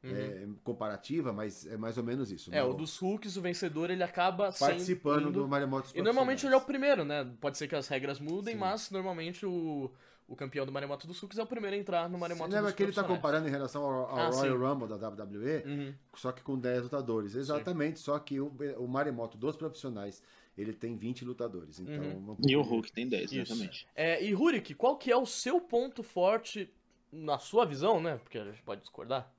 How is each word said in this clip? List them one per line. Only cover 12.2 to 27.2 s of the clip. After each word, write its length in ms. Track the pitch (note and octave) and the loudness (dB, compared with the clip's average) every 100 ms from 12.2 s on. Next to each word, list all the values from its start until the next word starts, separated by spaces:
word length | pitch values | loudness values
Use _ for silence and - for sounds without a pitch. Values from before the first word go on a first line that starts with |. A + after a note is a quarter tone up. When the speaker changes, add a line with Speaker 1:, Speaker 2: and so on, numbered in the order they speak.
| E3+ E3+ E3 | -4 -2 0
Speaker 2:
Você 60 | G#3 | 2
lembra 160 | G#3 | 2
Speaker 1:
dos 60 | F#3+ | 2
Speaker 2:
que 40 | |
ele 80 | G3+ | 2
tá 100 | G3 | 2
Speaker 1:
Profissionais. 180 | F#3 F3+ | 2 2
Speaker 2:
comparando 260 | D3+ D#3 D#3 | 4 2 2
em 20 | |
relação 320 | C#3 C3+ D3 | 0 -2 -2
ao, 80 | C#3+ C3 B2 | 0 0 0
ao 80 | C3 | 2
Speaker 1:
Ah, 120 | - | 2
Speaker 2:
Royal 280 | B2+ C#3 B2+ | 4 4 4
Speaker 1:
sim. 60 | |
Speaker 2:
Rumble 240 | C3 C#3 A2+ | 2 2 -2
da 100 | G#2 | -4
W 200 | G#2+ G2+ | -6 -6
W 300 | G2+ G2+ B2 | -8 -4 0
E? 200 | D3+ C3+ | -2 -2
Speaker 1:
Uhum. 240 | C#3+ C#3 C#3 _ - | -6 -6 -10 _ -8
Speaker 2:
Só 160 | B2+ | -6
que 100 | B2+ | -6
com 160 | - C3+ | -4 -2
dez 240 | B2 B2 | 0 0
lutadores. 520 | A#2+ C#3+ B2 A2+ G#2 | 0 -4 0 0 0
Speaker 1:
Sim. 60 | A#2 | -4
Speaker 2:
Exatamente, 600 | C#3 D3 - F3 D3 D#3+ | -2 -2 0 0 0 -2
só 180 | - D3 | -2 -4
que 220 | D3 C3+ | -2 -2
o, 80 | C#3+ C3 C#3+ A#2+ | -2 -4 -6 -4
o 80 | B2 | -2
Maremoto 500 | C3 D3 A#2+ A2+ G#2+ | 0 0 -2 -6 -2
dos 180 | C3 D#3 | -4 -2
profissionais, 680 | D#3+ - C#3 A2 G2+ - - - _ - | -8 -6 -8 -6 -8 -10 -20 -20 _ -8
ele 160 | G#2+ | -8
tem 220 | G#2+ A#2 A2+ | -6 -6 -6
vinte 260 | A2 B2 B2 | -6 -6 -6
lutadores. 540 | B2 A#2 F#2 D#2 D#2+ | -6 -6 -6 -12 -12
Então, 140 | F#2 D3+ | -8 -6
Speaker 1:
Uhum. 140 | F#2+ F#2+ | -6 -6
Speaker 2:
uma 200 | G2 G#2+ C#3 | -10 2 6
Speaker 3:
E 80 | C#3 | 6
o 60 | |
Speaker 2:
pouco 140 | B2 A#2 | 4 2
Speaker 3:
Hulk 140 | - | 0
tem 140 | - B2+ | -6 -2
dez, 240 | G#2 - | -2 -2
Speaker 1:
Isso. 100 | C3+ A#2+ | -4 -4
Speaker 3:
exatamente. 340 | A2+ G2+ - - | -4 -6 -8 -12
Speaker 1:
É, 300 | - D#3+ E3 | -2 0 2
e 100 | G#3 | 2
Rurik, 400 | G3 D#4+ B3+ - | 4 4 4 -2
qual 240 | D3 B3 C#4+ | 2 2 2
que 140 | B3+ | 4
é 40 | A#3+ | 4
o 100 | B3+ | 4
seu 340 | - B3 F4 | -2 2 2
ponto 400 | F4 A#3+ C4 B3+ | 4 0 0 -6
forte, 720 | A3+ - F3+ A3 - - - _ _ _ _ | -6 4 4 4 0 -8 -8 _ _ _ _
na 240 | D#3 | -8